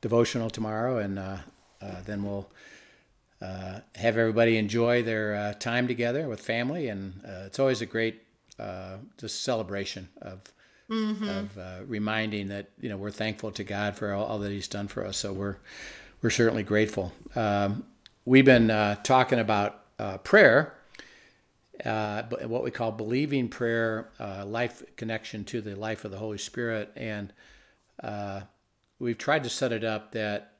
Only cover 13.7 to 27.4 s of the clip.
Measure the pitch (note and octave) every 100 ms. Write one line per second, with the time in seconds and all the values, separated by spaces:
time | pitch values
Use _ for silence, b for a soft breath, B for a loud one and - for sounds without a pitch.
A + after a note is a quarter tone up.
13.7 | G2+ G#2 G2 G#2 G2 G#2+ A2 G2+ G2+ -
14.7 | G2+ G2+ - F#2+ G2 G2+ F#2+ G2+ F#2+ B
15.7 | B B B B B A#2 - A2+ A2+ G#2
16.7 | G#2 G#2+ - F2+ - - - G#2+ G2+ G2+
17.7 | G#2+ - _ - _ - C3 C3+ B2 A2+
18.7 | G#2+ G#2 G#2 - C3 B2 B2 G#2+ G#2+ G#2
19.7 | - _ - G#2 F#2+ - G#3 D#3 B2 D#3
20.7 | - B B B B B B B _ _
21.7 | - A#2 A2 G#2+ G#2 A#2 A#2+ A#2 A#2+ B2+
22.7 | - A2+ G#2+ A2 B2+ D3 C#3 A#2 - A#2
23.7 | A2+ A2+ A2 - - G#2 G2 G2+ A2+ A#2+
24.7 | - - - A2+ A2 - G#2+ G2+ A#2+ G#2
25.7 | G2 A2 G#2+ G#2+ F#2+ A2 G#2 - - A#2+
26.7 | A2 G#2 - A2 G#2+ G2+ b